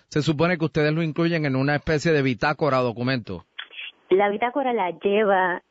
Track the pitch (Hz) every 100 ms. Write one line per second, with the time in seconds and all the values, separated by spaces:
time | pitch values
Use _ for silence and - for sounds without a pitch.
0 | _ 156 147 147 165 175 156 160 151 156
1 | 165 151 170 170 151 131 135 147 - 156
2 | 170 151 135 120 147 151 151 131 123 113
3 | 123 131 104 90 - - - - - -
4 | _ 185 202 208 240 285 254 233 180 165
5 | 202 202 214 190 185 180 -